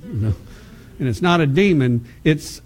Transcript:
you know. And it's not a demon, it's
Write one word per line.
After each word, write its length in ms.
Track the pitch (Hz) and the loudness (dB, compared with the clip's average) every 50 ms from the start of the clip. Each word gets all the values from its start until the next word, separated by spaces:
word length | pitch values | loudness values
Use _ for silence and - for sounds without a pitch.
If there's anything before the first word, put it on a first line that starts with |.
| 156 | -12
you 60 | 208 190 | -8 -4
know. 200 | 107 104 110 95 - - - - - - - - - - - - - | -2 -2 -2 -2 -4 -8 -16 -20 -20 -20 -20 -20 -20 -20 -16 -10 -6
And 100 | 135 127 | -4 -4
it's 140 | 113 - | -2 0
not 180 | 180 175 175 170 | 0 2 2 4
a 60 | 160 | 2
demon, 600 | 143 135 170 202 202 170 147 127 123 120 117 117 - - - | 2 2 4 4 4 4 2 2 2 0 -2 -4 -8 -10 -2
it's 380 | - 151 151 151 - - - - - | 0 0 0 0 -2 -10 -16 -18 -6